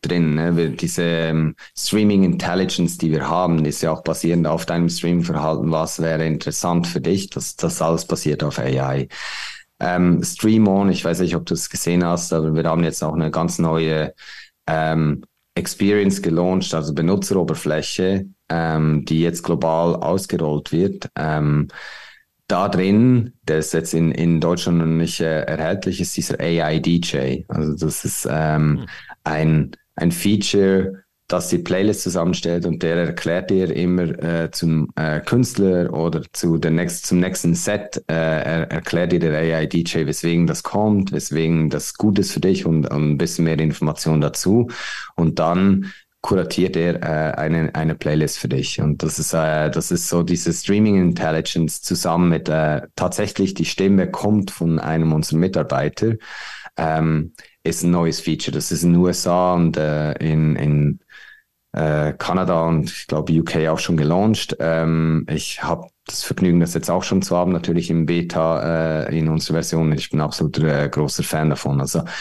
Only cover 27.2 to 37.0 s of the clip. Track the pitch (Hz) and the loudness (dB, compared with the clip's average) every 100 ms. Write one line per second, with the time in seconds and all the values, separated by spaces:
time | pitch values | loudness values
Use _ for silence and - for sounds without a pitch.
27.2 | 65 69 - 76 76 76 78 - - - | -2 -4 -4 -2 -2 -2 -2 -2 -6 -4
28.2 | - 78 78 78 76 76 - - - - | -4 -2 0 2 2 0 -4 -14 -18 -10
29.2 | - 78 - - - - _ - 85 85 | -6 0 2 2 0 -6 _ -2 -2 0
30.2 | 101 104 - 101 95 95 95 - _ _ | 0 0 2 2 4 4 0 -6 _ _
31.2 | - 87 - 87 85 92 104 101 92 85 | -4 -4 -2 -2 0 0 0 0 -2 0
32.2 | 85 87 85 87 87 85 85 85 85 - | 0 0 -2 -2 -2 -2 0 0 0 -2
33.2 | 85 87 92 95 90 - 90 90 85 - | -2 -2 0 2 2 0 0 2 0 -2
34.2 | 80 85 80 - 82 80 76 - 78 76 | -2 -2 -2 -2 0 2 0 -2 -2 -2
35.2 | - 120 123 - 98 90 87 73 82 80 | 0 2 2 2 2 2 0 0 -2 -2
36.2 | - - 85 82 80 82 87 - | -6 -4 0 2 2 0 0 -6